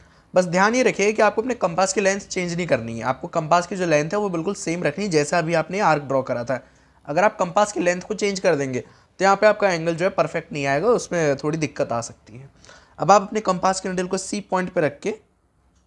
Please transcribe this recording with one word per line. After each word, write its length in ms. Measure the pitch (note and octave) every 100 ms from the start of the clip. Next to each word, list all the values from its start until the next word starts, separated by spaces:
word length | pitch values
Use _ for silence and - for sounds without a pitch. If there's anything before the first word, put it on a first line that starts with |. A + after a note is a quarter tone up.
| _ _ _
बस 120 | F3+ F3+
ध्यान 300 | F3+ G#3 B3
ये 80 |
रखिए 280 | A3+ E3 G3+
कि 80 | A3
आपको 200 | G#3+ G#3
अपने 120 | B3+ A#3
कंपास 360 | F3+ E3 F#3+
की 80 | -
लेंथ 180 | F#3+ G3
चेंज 320 | - F#3+ F3
नहीं 120 | E3+ E3
करनी 300 | B2 A#2 A#2
है। 60 |
आपको 240 | A#2 C3+ F3
कंपास 380 | E3 D#3 F3 F3
की 80 | F#3+
जो 100 | F3+
लेंथ 240 | D3+ D#3
है 100 | G#3
वो 100 | G3+
बिल्कुल 260 | E3+ F3 G3+
सेम 280 | E3 E3+
रखनी 200 | D#3 E3 G#3
है 40 |
जैसा 260 | D#3 D3 F3
अभी 160 | E3
आपने 260 | E3 D#3 F#3+
आर्क 220 | F#3+ D3+
ड्रॉ 180 | C#3 C3+
करा 220 | B2+ A#2+
था। 160 | A#2+ B2 - _ _ _ -
अगर 160 | D3+
आप 140 | G#3 -
कंपास 340 | F3+ F#3 G3+
की 80 | -
लेंथ 220 | F3 F3+
को 120 | -
चेंज 260 | G3 G3+ F#3+
कर 160 | F#3+ D3
देंगे 240 | C3+ B2
तो 440 | - - _ -
यहाँ 120 | F#3+ G3
पे 120 | G#3+
आपका 220 | G#3 G3+
एंगल 260 | E3+ E3 E3
जो 100 | F#3+
है 40 |
परफेक्ट 400 | F#3+ D#3 E3+ -
नहीं 120 | D3 C#3
आएगा, 220 | C#3+ G#3+
उसमें 500 | G#3+ - F3 D3+ C3+
थोड़ी 200 | D3+ D#3+
दिक्कत 340 | D3 - C#3+
आ 100 | A#2
सकती 320 | - - -
है। 160 | A2+ C#3 _ - - _ -
अब 120 | D#3
आप 100 | G3+
अपने 200 | G3 G#3+
कंपास 400 | G#3 F3+ F#3+ F#3+
के 80 | F#3+
निडल 180 | F#3 F3+
को 100 | F#3+
सी 220 | - G#3
पॉइंट 320 | - F#3 F3+
पे 80 | F3+
रख 180 | D3 -
के 140 | F#3+ - _ _ _ _ _ _